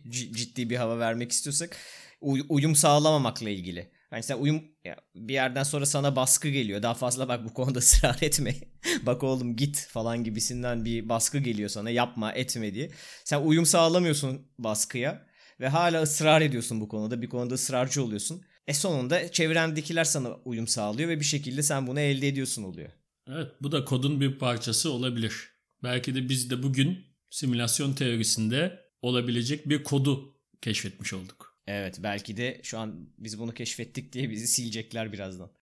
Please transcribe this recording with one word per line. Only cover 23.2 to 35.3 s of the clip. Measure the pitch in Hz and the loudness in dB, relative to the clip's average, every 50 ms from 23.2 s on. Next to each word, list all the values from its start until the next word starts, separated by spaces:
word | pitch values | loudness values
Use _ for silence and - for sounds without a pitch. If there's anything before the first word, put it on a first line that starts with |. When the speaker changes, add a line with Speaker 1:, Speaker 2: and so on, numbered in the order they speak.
| _ - | _ -10
Speaker 2:
Evet, | 131 160 160 - - _ 139 | -8 -8 -8 -10 -10 _ -6
bu | 139 160 | -2 -2
da | 143 139 | -2 0
kodun | - 135 127 131 143 151 139 | 0 0 0 2 2 2 2
bir | 139 135 135 - | 2 0 0 0
parçası | 135 123 120 110 - 120 110 - - 165 135 | 0 0 0 0 -2 -2 0 0 0 0 0
olabilir. | 120 127 131 120 117 113 107 - - - - _ _ _ _ _ _ - | 0 -2 -2 -2 -2 -2 -2 -4 -6 -12 -16 _ _ _ _ _ _ -6
Belki | 123 123 127 127 - 127 | -2 -2 -2 -2 -2 -2
de | 135 127 123 | -2 -2 -2
biz | - 127 123 123 | -2 -2 0 -2
de | 127 123 131 | -2 -2 0
bugün | 139 131 131 135 160 185 - - - _ _ _ _ | 0 2 4 2 2 2 -2 -8 -16 _ _ _ _
simülasyon | - - - 131 120 117 - 110 - - 143 139 135 | -10 -4 -2 0 0 0 0 0 0 0 0 -2 0
teorisinde | 135 135 123 117 113 110 - - 117 110 107 120 139 165 185 180 - - _ _ _ - | 0 0 0 2 2 2 0 0 0 0 0 2 2 0 0 -2 -8 -18 _ _ _ -4
olabilecek | 123 127 123 120 123 120 120 117 123 147 147 - 143 | 0 0 2 0 2 0 0 0 -2 -4 -4 0 0
bir | 147 147 147 | 0 0 0
kodu | - 143 139 131 143 139 139 - - _ _ _ _ _ _ - | 0 0 2 4 2 2 0 -2 -12 _ _ _ _ _ _ -6
keşfetmiş | 117 107 - - 98 - - 101 - 95 | -4 -4 -2 -4 -6 -10 -8 -8 -8 -8
olduk. | 95 90 95 - _ - - _ _ _ | -8 -10 -12 -16 _ -20 -20 _ _ _
Speaker 1:
Evet, | - 101 101 98 92 92 95 90 | -8 -8 -6 -6 -8 -8 -6 -6
belki | 107 101 101 101 110 104 | -6 -6 -6 -6 -8 -6
de | 104 120 123 - - - | -4 -4 -4 -6 -8 -10
şu | - - 113 | -10 -8 -6
an | 113 107 87 85 - - - - | -6 -8 -8 -12 -16 -18 -18 -16
biz | 110 110 107 107 | -14 -12 -10 -8
bunu | 117 117 117 | -8 -10 -8
keşfettik | - 120 - - - 113 - - 139 - - - | -8 -8 -8 -6 -8 -8 -8 -10 -12 -12 -10 -6
diye | 123 135 117 | -6 -4 -4
bizi | 107 107 113 | -4 -4 -2
silecekler | 123 - 135 120 117 107 113 107 - - 113 113 110 101 | 0 0 0 0 -2 -6 -6 -8 -6 -6 -6 -6 -6 -6
birazdan. | 98 98 95 | -8 -8 -10